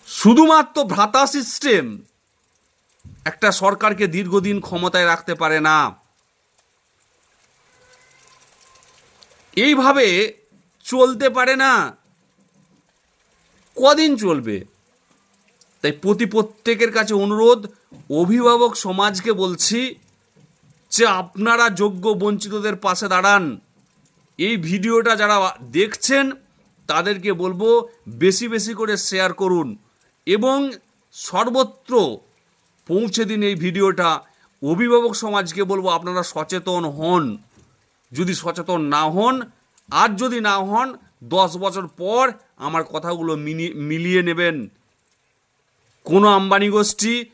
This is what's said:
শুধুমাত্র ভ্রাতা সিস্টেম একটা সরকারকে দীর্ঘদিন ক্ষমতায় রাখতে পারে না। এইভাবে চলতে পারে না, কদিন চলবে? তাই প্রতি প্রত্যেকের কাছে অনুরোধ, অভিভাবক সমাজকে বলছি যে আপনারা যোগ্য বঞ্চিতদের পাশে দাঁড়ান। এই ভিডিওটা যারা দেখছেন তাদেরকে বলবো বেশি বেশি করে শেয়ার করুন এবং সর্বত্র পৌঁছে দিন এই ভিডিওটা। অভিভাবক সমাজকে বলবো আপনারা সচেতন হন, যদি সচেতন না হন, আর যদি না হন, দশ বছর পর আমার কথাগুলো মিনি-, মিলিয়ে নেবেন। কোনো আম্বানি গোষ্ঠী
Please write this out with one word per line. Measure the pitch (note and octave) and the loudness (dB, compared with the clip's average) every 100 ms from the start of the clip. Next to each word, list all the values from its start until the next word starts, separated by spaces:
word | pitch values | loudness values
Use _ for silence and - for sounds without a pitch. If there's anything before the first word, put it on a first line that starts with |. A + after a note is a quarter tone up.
| - | -14
শুধুমাত্র | - G#3 B3 D#4 D#4+ D4+ D4+ A#3 | 2 6 8 8 6 4 -4 -4
ভ্রাতা | F#3+ G#3 B3+ C#4 | 0 2 2 2
সিস্টেম | C#4+ A#3+ - C#4+ G3+ B2 G2+ _ _ _ _ _ _ _ _ _ _ - - D#3 | 0 -6 -6 0 0 0 -12 _ _ _ _ _ _ _ _ _ _ -20 -14 -14
একটা | - G#3 | -2 -2
সরকারকে | F3+ G3 G3 G#3+ F#3+ G3+ | 2 0 0 -2 0 -2
দীর্ঘদিন | E3+ F#3 G3 F#3+ G3+ | -2 -2 -2 0 -6
ক্ষমতায় | - F3 F3+ F3+ F3 | -6 -4 -2 0 2
রাখতে | E3 - E3 | 0 -4 -4
পারে | D#3+ D#3 D#3 | 0 0 2
না। | D#3 B2+ - _ _ _ _ _ _ _ _ _ _ _ _ _ _ _ _ _ B4+ B4+ B4+ _ _ _ C6+ _ _ _ _ _ _ _ _ - _ _ - | 2 2 -4 _ _ _ _ _ _ _ _ _ _ _ _ _ _ _ _ _ _ _ _ _ _ _ _ _ _ _ _ _ _ _ _ -20 _ _ 0
এইভাবে | C4 C#4 C4 C#4 A3 F3 G#3+ - _ _ _ _ - | 2 4 4 4 4 2 -2 -6 _ _ _ _ -6
চলতে | B3+ B3+ A#3 C4+ | 2 2 4 -2
পারে | B3 B3+ C4 | 2 0 2
না, | C4+ A#3 C#3 - _ _ _ _ _ _ _ _ _ _ _ _ _ _ _ _ _ - | 2 2 0 -8 _ _ _ _ _ _ _ _ _ _ _ _ _ _ _ _ _ 2
কদিন | C4 D4 D#4 C4 | 4 6 4 2
চলবে? | G3+ D3+ A2+ G2+ F#2 _ _ _ _ _ _ _ _ _ _ _ | 0 -2 -2 -8 -10 _ _ _ _ _ _ _ _ _ _ _
তাই | D3 D3 | -6 -2
প্রতি | F#3+ G#3 A3+ | 0 0 0
প্রত্যেকের | A3 G#3+ - - A3 A#3 | -2 -4 -4 -4 0 0
কাছে | A3+ G#3 G#3 | 0 0 0
অনুরোধ, | G3+ G#3+ A3+ A#3+ G#3 _ _ - - C#3+ | 0 4 4 4 0 _ _ -20 -6 -2
অভিভাবক | F3 A#3 A#3+ A#3 A#3+ A#3 | 2 4 4 4 2 0
সমাজকে | G3 F#3 G#3 F#3 A3+ | -6 -2 -2 -2 -4
বলছি | G3 F#3 F3 - A3+ B3+ - _ _ _ _ _ _ _ _ _ | -2 -2 -2 -2 -2 -4 -8 _ _ _ _ _ _ _ _ _
যে | - A3+ F#3+ | 2 2 2
আপনারা | F3 F#3+ A3 A#3 A#3 F3+ | -4 -4 0 2 2 2
যোগ্য | G#3 F#3 G3+ G3+ | -2 0 -2 0
বঞ্চিতদের | G#3 G3+ G3+ G#3 G#3 G3+ G3 | 0 -2 -6 -6 -6 -4 -2
পাশে | F3+ G3+ | -2 -2
দাঁড়ান। | F#3 F#3+ G3+ E3 G#2 _ _ _ _ _ _ _ - | 0 4 2 2 -8 _ _ _ _ _ _ _ -6
এই | F#3 A3+ D#3+ | -2 -2 -4
ভিডিওটা | F#3+ G#3 A3+ A3+ A3 | -4 0 2 2 0
যারা | G#3 G#3 F#3 - B2 | 2 2 0 -4 -6
দেখছেন | C3+ G#3 - - C4+ C4+ C4 _ _ _ _ - | -2 -2 -2 0 0 0 -6 _ _ _ _ -4
তাদেরকে | D#3 F3+ G3+ F#3+ | -2 -2 -4 -4
বলবো | F3 F#3 F3 A3 A#3 A#3 _ - A2+ | -2 -4 -2 2 2 0 _ -20 0
বেশি | F3+ F#3+ A#3 | 2 2 -4
বেশি | A3+ G3+ | -4 -6
করে | G#3+ A3 G3+ | -6 -4 -4
শেয়ার | - F#3+ F#3 | -4 -2 -2
করুন | F3+ F#3+ F3+ C3+ G#2 _ _ _ _ - | -2 0 0 -2 -10 _ _ _ _ -2
এবং | G#3 B3+ C4+ C#4 A3 _ _ _ - | 0 2 0 -2 -8 _ _ _ -18
সর্বত্র | - F#3 A#3 B3 B3+ - - B3 E3 G#2 _ _ _ _ _ _ - | -6 -2 0 0 -2 -4 -2 0 0 -4 _ _ _ _ _ _ -4
পৌঁছে | F3+ A3+ G#3 G#3+ | -4 -2 -4 -4
দিন | G#3+ | -2
এই | G3+ F#3 | -2 -2
ভিডিওটা। | F3 F3+ G3 F3 E3+ D3+ - _ _ _ | -4 0 0 0 -2 -2 -8 _ _ _
অভিভাবক | C#3 E3+ A#3+ A#3+ A#3 G#3+ | -4 -2 2 2 2 -4
সমাজকে | A3+ G3+ F3+ E3 | -4 -4 -4 -6
বলবো | F#3+ G3 F#3 | -4 -2 -2
আপনারা | E3 F3 F3+ | -4 -4 -6
সচেতন | E3+ D#3 D#3 F#3 F#3 F3+ E3 C#3+ | -6 -8 -6 -6 -4 -4 -4 -6
হন, | D#3+ F3+ C#3 G#2 _ _ _ _ _ _ _ | 0 0 0 -8 _ _ _ _ _ _ _
যদি | B2 F3+ E3 | -6 -4 -4
সচেতন | E3+ E3+ E3+ F3 D3 | -6 -8 -6 -4 -2
না | D3 D#3 F3 | 0 0 0
হন, | A#3 C4 A#3 _ _ _ _ | 0 -2 -8 _ _ _ _
আর | D3+ A3 G3 | 0 2 0
যদি | B3+ A#3+ | -4 -2
না | G#3+ G3 F#3+ | -2 -2 -2
হন, | G#3+ C4 B3+ _ _ A#2+ F3 | -2 -4 -8 _ _ -4 0
দশ | F#3 F3 | 0 0
বছর | G3 F#3 F3 - | -6 -6 -10 -8
পর | F3+ A#3 B3+ G#3 _ _ | -2 0 0 -2 _ _
আমার | C#3 D#3+ D#3+ | -6 -4 -4
কথাগুলো | D#3 E3+ E3+ D#3+ D#3 D3+ | -8 -6 -6 -4 -4 -6
মিনি-, | D#3+ E3+ D3 D3 | -8 -8 -8 -6
মিলিয়ে | D#3+ E3+ F#3 | -4 0 0
নেবেন। | F3 E3+ F3 D#3 G#2 _ _ _ _ _ _ _ _ _ _ _ _ _ - | 0 0 -2 -2 -10 _ _ _ _ _ _ _ _ _ _ _ _ _ 0
কোনো | F3+ G#3 G3 | 4 6 4
আম্বানি | G3 G3 G3+ | 4 2 2
গোষ্ঠী | G#3 G#3 - G#3+ A#3+ A#3 | 0 0 -2 -4 -4 -6